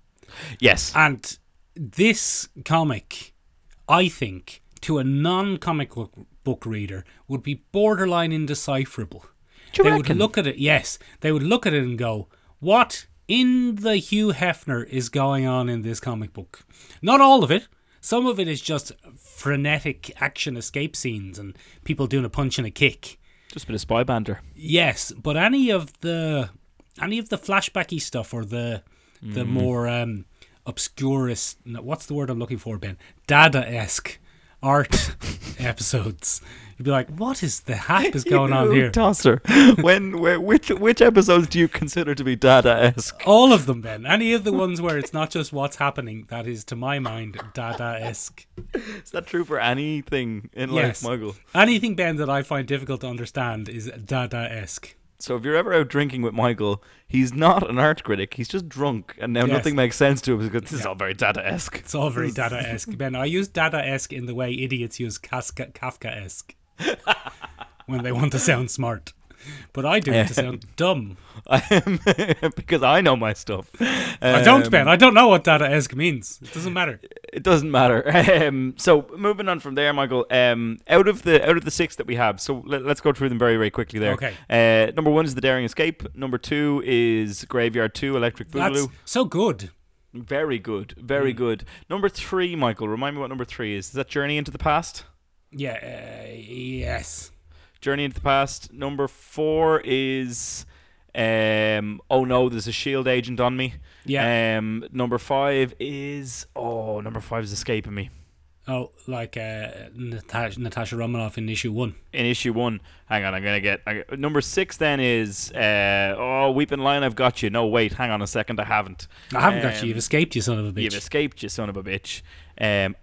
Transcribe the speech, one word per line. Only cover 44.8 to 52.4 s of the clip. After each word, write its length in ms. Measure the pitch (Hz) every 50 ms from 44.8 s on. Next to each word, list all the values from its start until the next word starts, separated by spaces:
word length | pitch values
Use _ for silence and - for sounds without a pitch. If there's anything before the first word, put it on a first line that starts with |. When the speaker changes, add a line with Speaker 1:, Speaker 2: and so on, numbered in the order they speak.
Speaker 2:
where 160 | 175 170 156
it's 160 | 147 135 - -
not 160 | 156 156 151
just 240 | - 170 151 - 151
what's 220 | 139 139 139 -
happening, 500 | - 143 143 - - 127 113 107 110 107 -
that 180 | 120 117 113
is, 160 | 120 120 110 101
to 100 | - 127
my 220 | 117 123 135 143
mind, 420 | 143 131 117 110 113 113 110 101 110 - 107 -
Dada-esque. 920 | 131 117 117 117 120 120 117 117 113 113 113 110 - - - - - - _ _ - - - - - 220 214 214 196 -
Speaker 1:
Is 80 | -
that 160 | - 170 170
true 160 | - - 175 170
for 140 | 143 151 127
anything 920 | 117 120 123 135 147 151 156 147 135 - 147 135 123 117 110 104 107 - -
in 180 | - 127 131
life, 140 | 147 160 147
Speaker 2:
Yes. 180 | 123 107 - 120
Speaker 1:
Michael? 320 | 117 123 120 107 104 95 - _ _ -
Speaker 2:
Anything, 420 | 175 208 233 240 208 196 226 196
Ben, 200 | 170 180 165 160
that 140 | 147 151 135
I 120 | 139 139